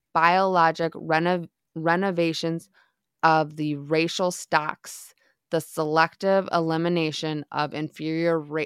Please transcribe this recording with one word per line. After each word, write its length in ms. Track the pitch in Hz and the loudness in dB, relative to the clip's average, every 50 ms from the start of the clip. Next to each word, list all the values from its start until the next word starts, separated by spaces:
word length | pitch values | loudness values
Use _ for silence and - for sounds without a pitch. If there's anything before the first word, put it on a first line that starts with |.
| _ _ - | _ _ 0
"biologic 760 | 165 160 170 175 185 190 190 185 175 165 165 165 - 165 160 - | 2 4 4 6 4 4 4 4 4 4 4 2 0 -2 -4 -4
reno-, 520 | - - 160 160 156 165 175 180 180 165 - _ _ _ _ - | -6 -4 0 0 2 2 2 0 -2 -4 -8 _ _ _ _ -10
renovations 960 | 165 156 165 165 175 196 196 180 170 170 165 160 - - 165 165 165 - _ _ _ _ _ _ _ _ _ _ _ - | -4 0 0 2 2 0 0 0 0 0 0 0 -2 -4 -4 -4 -4 -8 _ _ _ _ _ _ _ _ _ _ _ 4
of 320 | 165 160 156 156 147 151 | 4 4 4 2 0 -4
the 200 | 151 151 151 147 | -6 -4 -4 -4
racial 560 | 143 143 143 160 160 165 165 - - 190 180 | -6 -4 -2 0 0 0 0 0 -2 -2 -2
stocks, 800 | 180 - - - - 156 151 156 - - - - - - - - _ _ _ _ _ _ _ _ | -2 -4 -4 0 0 0 0 0 -8 -10 -12 -18 -18 -18 -18 -20 _ _ _ _ _ _ _ _
the 100 | - 160 | -4 -4
selective 880 | 151 - - - 160 151 151 160 160 165 - - - 196 196 196 185 - | -4 -4 -6 -4 -2 0 2 2 2 2 0 -2 0 0 2 2 0 0
elimination 920 | - 170 165 160 165 160 165 175 175 170 160 156 147 - - 156 156 151 143 - | -2 -2 0 0 -2 0 0 0 0 0 -2 -2 -4 -6 -6 -6 -6 -6 -8 -8
of 220 | - 143 147 147 - | -6 -6 -4 -4 -6
inferior 680 | 151 156 147 - - 151 156 160 160 165 170 165 165 | -8 -10 -10 -10 -8 -8 -6 -4 -2 0 0 0 0
ra-, 260 | 147 147 151 160 156 | -2 -6 -6 -6 -6